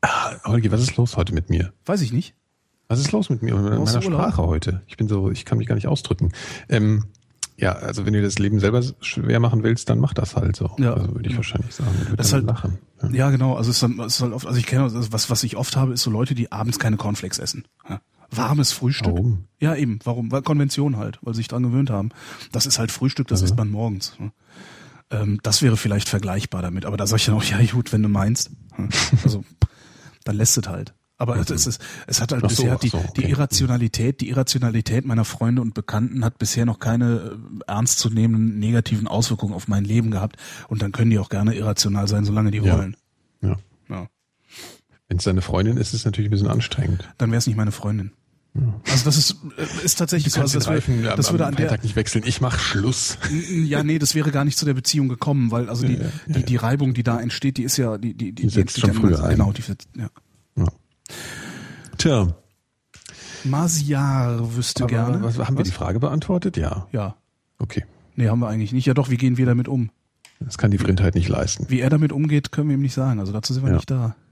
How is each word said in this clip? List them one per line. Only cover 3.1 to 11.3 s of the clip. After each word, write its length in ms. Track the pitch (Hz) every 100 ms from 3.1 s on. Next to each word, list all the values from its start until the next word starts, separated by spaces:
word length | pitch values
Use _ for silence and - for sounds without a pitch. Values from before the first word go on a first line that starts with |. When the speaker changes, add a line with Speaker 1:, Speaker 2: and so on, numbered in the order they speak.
Speaker 1:
los 200 | 214 202
mit 100 | 120
mir 140 | 113 107
und 80 |
mit 100 | 101
Speaker 2:
Brauchst 220 | 110 110 120
Speaker 1:
meiner 100 | 190
Speaker 2:
du 60 |
Urlaub? 180 | 147 226
Speaker 1:
Sprache 140 | 82 82
heute? 360 | 80 113 92 -
Ich 100 | -
bin 120 | 107
so, 240 | 101 98
ich 120 | - -
kann 120 | 113
mich 80 | 113
gar 80 |
nicht 140 | 107 101
ausdrücken. 440 | - - - - - - - -
Ähm, 360 | 113 107 107 107 _ _ _ - -
ja, 140 | 90
also 320 | - - 104 101
wenn 80 |
du 80 | 107
das 160 | 101 95
Leben 200 | 101 107
selber 240 | 98 120 123 -
schwer 380 | - - - 117
machen 240 | 117 120
willst, 260 | 113 117 -
dann 100 | 113
mach 140 | 139
das 220 | - - -
halt 200 | 87 95
so. 200 | - -
Speaker 2:
Ja. 160 | 123
Speaker 1:
Also 200 | - 95 120
würde 100 |
ich 40 | 104